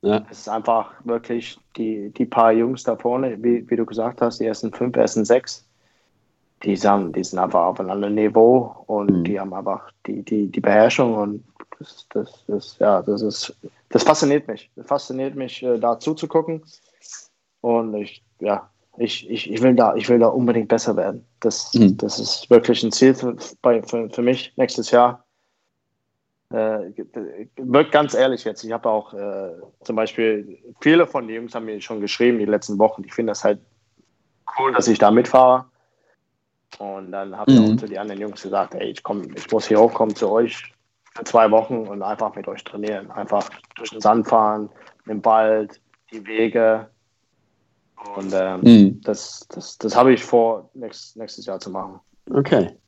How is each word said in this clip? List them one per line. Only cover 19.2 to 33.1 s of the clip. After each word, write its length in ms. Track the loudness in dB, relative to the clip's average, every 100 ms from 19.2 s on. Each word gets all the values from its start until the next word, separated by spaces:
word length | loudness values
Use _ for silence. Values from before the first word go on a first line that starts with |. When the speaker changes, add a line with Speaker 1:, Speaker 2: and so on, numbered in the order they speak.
| -10
Speaker 2:
ich, 220 | -10 -8
ich 100 | 0
will 100 | 4
da, 220 | 6 4 2
ich 120 | 2
will 120 | 4
da 80 | 4
unbedingt 400 | 2 0 0 0
besser 280 | -2 0 -2
werden. 300 | -2 -6 _ _
Das, 340 | -4 -4 -4
Speaker 1:
Mhm. 240 | 4 4 4
Speaker 2:
das 220 | -4 -6
ist 280 | -8 -8 4
wirklich 320 | 4 6 0
ein 80 | 0
Ziel 240 | 4 4 4
für, 200 | -2 -8 -14 -2
bei, 180 | 0 2
für, 300 | 0 -8 -6
für 100 | -2
mich 320 | -2 -2 -4 -4
nächstes 340 | -4 -2 2
Jahr. 340 | 4 4 2 _ _ _ _ _ _ _ _ _ _ _ _ _
Äh, 400 | -4 -2 -4 -8 -12 -14 -12 -12 -14 -18 -12
wird 360 | 2 2 4
ganz 220 | 2 2
ehrlich 300 | 2 0 0
jetzt, 200 | -6 -10
ich 80 | -10
habe 160 | -6 -2
auch, 280 | -2 -4 -12
äh, 380 | -10 -8 -10 -14 -20 _
zum 120 | -8 -4
Beispiel, 640 | -4 0 0 0 -6 -18 -20 -2
viele 260 | 4 4 4
von 200 | 0 -8
den 100 | -12
Jungs 180 | -10 -12
haben 100 | -10
mir 160 | -12
schon 180 | -10 -8
geschrieben 380 | -8 2 2 2
die 80 | 0
letzten 320 | -2 -2 2
Wochen, 240 | 2 0
die 80 |
finden 200 | -12